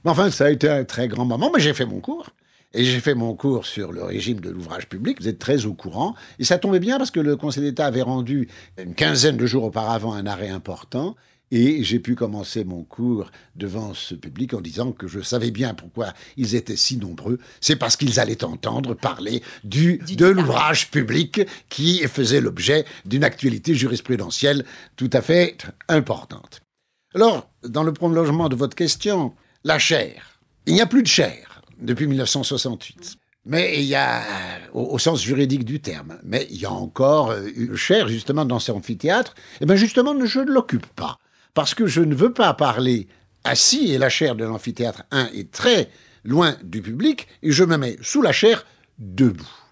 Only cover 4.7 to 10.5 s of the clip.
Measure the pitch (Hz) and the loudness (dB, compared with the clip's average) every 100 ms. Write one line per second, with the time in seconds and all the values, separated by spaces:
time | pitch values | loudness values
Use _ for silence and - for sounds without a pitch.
4.7 | 87 - 95 233 269 107 - - 143 107 | -12 -10 -6 -4 -4 -6 -6 0 0 0
5.7 | 95 95 90 170 - - - 127 180 202 | -6 -10 -4 -6 -6 -18 -6 0 2 4
6.7 | 190 190 269 262 170 147 143 151 139 143 | 2 2 -2 -2 0 0 0 -2 -2 -4
7.7 | 131 147 120 123 131 120 143 120 - - | 0 0 0 0 -2 -2 -2 -4 -8 -20
8.7 | - 90 85 156 139 147 123 120 127 113 | -14 -12 0 0 4 2 2 0 0 -2
9.7 | 113 110 113 110 104 101 98 101 | -4 -2 -2 -4 -6 -6 -6 -8